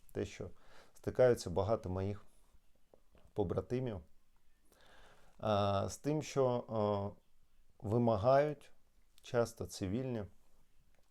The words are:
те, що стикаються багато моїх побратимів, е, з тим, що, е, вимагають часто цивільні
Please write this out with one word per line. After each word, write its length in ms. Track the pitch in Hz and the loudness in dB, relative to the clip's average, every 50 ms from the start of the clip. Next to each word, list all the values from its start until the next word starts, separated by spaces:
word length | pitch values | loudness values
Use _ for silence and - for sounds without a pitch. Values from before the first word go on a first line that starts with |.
| - - | -20 -10
те, 140 | - 104 104 | -6 -6 -6
що 240 | 98 - - 104 92 - - - - - - - - - | -6 -6 -10 -12 -12 -14 -16 -18 -18 -20 -20 -20 -20 -20
стикаються 560 | - - 101 98 - 127 123 117 113 - 92 | -10 -8 -2 4 6 6 6 6 4 0 -2
багато 400 | 85 98 92 104 113 107 - 92 | -2 0 2 2 0 0 0 -2
моїх 360 | 92 92 95 101 104 104 - - - - - - - - - - - _ - - - - - - - - - - - | -2 -2 -2 -2 -4 -6 -10 -18 -20 -20 -20 -20 -20 -20 -20 -20 -20 _ -20 -20 -20 -20 -20 -20 -20 -20 -20 -6 -2
побратимів, 640 | 107 101 87 98 95 95 - 120 127 131 120 104 | -2 -2 0 -2 -4 -2 -2 -2 -2 -2 -4 -6
е, 60 | 90 - - - - - - - - - - - _ _ - - - - - - - - - - - - - - - - 107 104 101 101 101 98 98 104 98 | -8 -10 -14 -20 -20 -20 -20 -20 -20 -20 -20 -20 _ _ -20 -20 -20 -20 -20 -20 -20 -20 -20 -20 -20 -20 -20 -14 -6 -2 0 2 2 2 2 0 0 -2 -4
з 80 | - | -6
тим, 260 | - - 139 151 156 135 | -6 -4 -2 -2 -2 -4
що, 400 | - - 139 131 123 123 120 - - 113 110 104 104 104 101 101 104 - - - - - - - - - - - - - - - | -2 0 2 2 2 2 0 -2 -2 -2 0 2 2 0 0 -2 -4 -8 -12 -18 -20 -20 -20 -20 -20 -20 -20 -20 -20 -16 -8 -2
е, 40 | |
вимагають 840 | 98 110 120 120 117 113 98 107 127 135 139 147 151 147 - - - - - - - _ - - - - - | 0 2 2 4 4 2 4 4 6 6 6 4 2 -2 -6 -12 -18 -20 -20 -20 -20 _ -20 -20 -20 -20 -20
часто 440 | - - - 120 117 104 - - 98 | -10 -2 0 0 0 0 -2 -8 -10
цивільні 580 | 92 - - 104 90 101 127 131 131 120 110 98 95 - - - - - - - - - - - _ - - - _ | -10 -6 -6 -4 -2 -2 -2 -2 -4 -4 -6 -6 -8 -12 -20 -20 -20 -20 -20 -20 -20 -20 -20 -20 _ -20 -20 -20 _